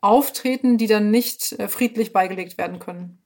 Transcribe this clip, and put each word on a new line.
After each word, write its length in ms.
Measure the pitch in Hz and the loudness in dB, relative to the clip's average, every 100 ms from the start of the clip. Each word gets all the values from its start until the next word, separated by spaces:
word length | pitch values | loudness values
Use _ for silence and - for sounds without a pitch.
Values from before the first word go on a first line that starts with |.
auftreten, 760 | 202 240 277 - 254 262 254 233 | 4 4 4 -4 -4 0 2 2
die 120 | 220 | 4
dann 220 | 214 208 | 2 4
nicht, 420 | 226 240 - - | 2 0 -6 -10
äh, 160 | - 202 | -6 -8
friedlich 440 | - 240 233 220 | -2 -2 0 -2
beigelegt 460 | 196 190 185 180 - | 0 0 -2 -10 -8
werden 220 | 175 180 | -8 -8
können. 420 | - 175 180 - | -12 -12 -14 -16